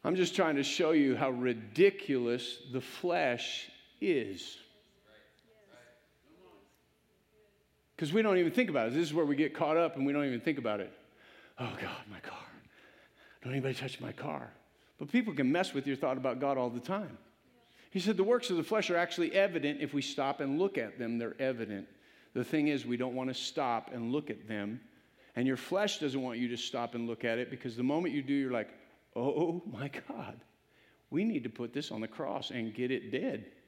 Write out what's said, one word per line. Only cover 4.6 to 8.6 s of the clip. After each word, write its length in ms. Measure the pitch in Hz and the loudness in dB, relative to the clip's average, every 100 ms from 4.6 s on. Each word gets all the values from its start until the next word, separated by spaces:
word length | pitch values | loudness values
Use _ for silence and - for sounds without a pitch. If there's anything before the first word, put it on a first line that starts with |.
| - _ _ _ _ 110 - _ 220 220 202 202 202 202 _ _ _ 160 180 - _ _ _ _ _ _ _ _ _ _ _ _ _ - | -20 _ _ _ _ -20 -20 _ _ _ _ -20 -20 -20 _ _ _ -20 -20 -20 _ _ _ _ _ _ _ _ _ _ _ _ _ -6
'Cause 160 | 156 | 0
we 80 | 190 | 2
don't 160 | 220 185 | 4 6
even 160 | 170 | 4
think 160 | - | 4